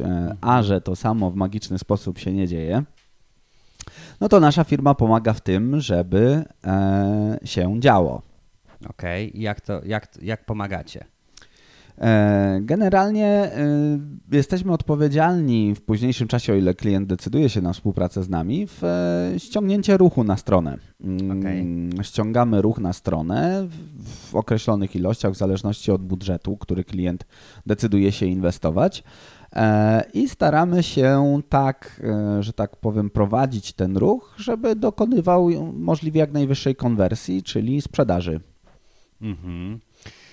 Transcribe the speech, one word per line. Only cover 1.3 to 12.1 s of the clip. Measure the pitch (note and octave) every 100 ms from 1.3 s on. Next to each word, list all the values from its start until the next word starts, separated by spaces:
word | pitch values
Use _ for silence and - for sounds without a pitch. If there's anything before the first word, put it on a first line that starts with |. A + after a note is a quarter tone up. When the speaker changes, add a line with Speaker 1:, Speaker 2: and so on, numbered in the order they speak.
Speaker 2:
w |
magiczny | F#2 F#2 G#2+ - F#2+
sposób | - G2+ - -
się | -
nie | G2 F#2
dzieje, | E2+ D#2+ G#2 D3 _ _ _ _ _ _ _ _ _ - - - -
no | G3+
to | G#3
nasza | D3+ C#3+
firma | D#3+ C#3+ C#3
pomaga | C#3 A2+ A2+ A2
w | G#2+
tym, | - F#2 A#2 D3
żeby, | C3 F2 F2+ F#2 A#2+ D3 D#3 -
e, | - F#2+ G2 G2 G2 G#2+ G#2+ A2
się | - - F2+ A2
działo. | C3+ G#2 E2 A#1+ - _ _ _ _ - -
Speaker 1:
Okej, | - F2 F2+ G#2+ F#2
i |
jak | A2 G#2
to, | - G2
jak, | F2 G#2+ - -
jak | F#2+ A2 -
pomagacie? | G#2 G2+ F#2 - - - _ _ - - _ _ - - -
Speaker 2:
E, | A2+